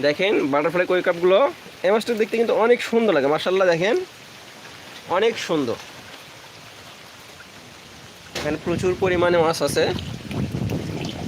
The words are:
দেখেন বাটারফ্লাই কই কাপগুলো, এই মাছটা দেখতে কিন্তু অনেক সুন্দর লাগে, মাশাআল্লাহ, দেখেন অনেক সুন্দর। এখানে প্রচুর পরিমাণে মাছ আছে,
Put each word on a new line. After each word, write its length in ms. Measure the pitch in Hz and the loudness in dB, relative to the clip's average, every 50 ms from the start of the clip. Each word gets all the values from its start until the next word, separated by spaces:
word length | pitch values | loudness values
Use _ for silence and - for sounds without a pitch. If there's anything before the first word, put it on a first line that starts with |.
দেখেন 320 | 131 147 147 175 185 202 - - 180 139 | 0 0 2 2 0 2 2 2 0 2
বাটারফ্লাই 340 | 139 147 151 170 165 180 185 | 2 2 2 2 0 0 2
কই 160 | - 180 180 | 2 2 2
কাপগুলো, 360 | 175 185 170 170 175 180 190 208 277 359 339 - - - - - | 2 0 0 2 4 4 6 6 4 2 0 -6 -18 -20 -12 -2
এই 80 | - 180 | 0 2
মাছটা 220 | 208 226 - - 240 | 2 2 0 -2 0
দেখতে 220 | 208 226 214 233 | 0 0 0 2
কিন্তু 180 | 226 233 214 196 | 0 2 2 2
অনেক 240 | 185 220 240 240 - | 2 4 4 4 2
সুন্দর 300 | - - 226 233 226 208 170 | 2 0 0 2 2 4 2
লাগে, 120 | 143 127 | 4 4
মাশাআল্লাহ, 400 | 139 151 160 - 185 185 196 190 180 | 2 2 0 0 0 2 2 4 4
দেখেন 280 | 165 160 180 208 302 370 370 - - - - - - - - - - - - - - - - - - - - - | 4 2 2 2 0 0 -2 -6 -14 -20 -20 -20 -20 -20 -20 -20 -20 -20 -20 -20 -20 -20 -20 -18 -18 -16 -6 -2
অনেক 260 | 165 190 214 233 214 - | 0 0 0 0 -2 -2
সুন্দর। 380 | - - 170 151 135 113 101 - - - - - - - - - - - - - - - - - - - - - - - - - - - - - - - - - - - - - - - - - - - - - - - - - - - - | -4 -2 -2 0 0 -2 -4 -6 -8 -16 -18 -18 -18 -18 -20 -20 -20 -20 -20 -20 -20 -20 -20 -20 -20 -20 -20 -20 -20 -20 -20 -20 -20 -20 -20 -20 -20 -20 -20 -20 -20 -20 -20 -20 -20 -20 -20 -20 -20 -20 -20 -20 -20 -20 -20 -20 -18 -12 -10
এখানে 200 | - - 151 151 156 - | -6 -4 -4 -4 -4 -4
প্রচুর 280 | 180 170 156 - 185 180 180 | -4 -2 0 0 -2 0 2
পরিমাণে 380 | 190 185 180 170 175 175 175 170 | 2 2 2 4 4 4 4 4
মাছ 200 | 160 160 165 - | 4 4 2 0
আছে, 220 | 147 143 - 160 - - - - - - - - - - - - - - - - - - - - - - - - - - - - - | -2 0 2 2 0 0 0 -4 -6 -8 -12 -12 -10 -8 -6 -4 -4 -4 -4 -4 -4 -4 -4 -4 -6 -6 -8 -6 -8 -8 -8 -8 -8